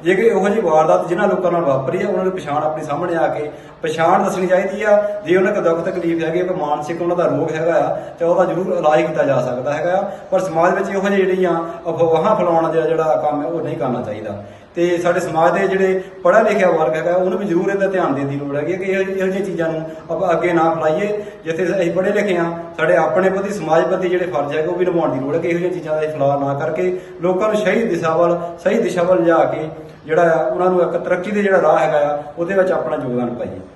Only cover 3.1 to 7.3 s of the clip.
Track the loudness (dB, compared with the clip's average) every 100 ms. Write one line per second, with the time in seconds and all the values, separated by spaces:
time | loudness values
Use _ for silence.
3.1 | 0 0 -2 -8 -10 -18 -8 -6 0 2
4.1 | 4 2 -2 2 2 2 -2 2 2 2
5.1 | -6 0 2 2 2 0 0 -2 -2 -2
6.1 | 0 0 -2 -2 -2 -2 -2 -4 -4 0
7.1 | 2 2